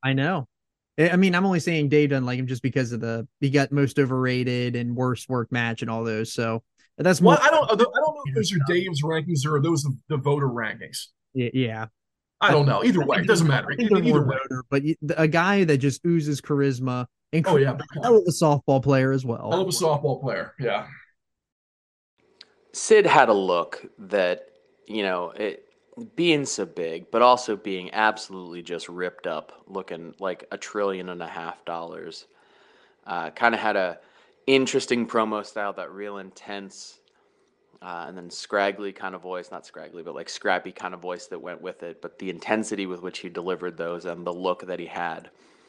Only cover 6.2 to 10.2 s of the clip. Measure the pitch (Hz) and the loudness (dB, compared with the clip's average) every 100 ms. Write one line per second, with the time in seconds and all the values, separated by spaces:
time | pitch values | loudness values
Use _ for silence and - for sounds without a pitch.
6.2 | 113 - 113 113 - _ _ - 165 147 | -4 -2 -2 -2 -8 _ _ -2 2 6
7.2 | 196 285 285 320 254 208 247 247 302 302 | 8 8 6 4 4 4 4 2 0 -2
8.2 | 254 233 208 185 139 175 190 151 151 160 | -4 -2 0 0 2 0 0 -4 -2 -2
9.2 | 160 156 147 151 160 156 143 117 _ 147 | -2 -2 0 2 2 2 -2 -6 _ -2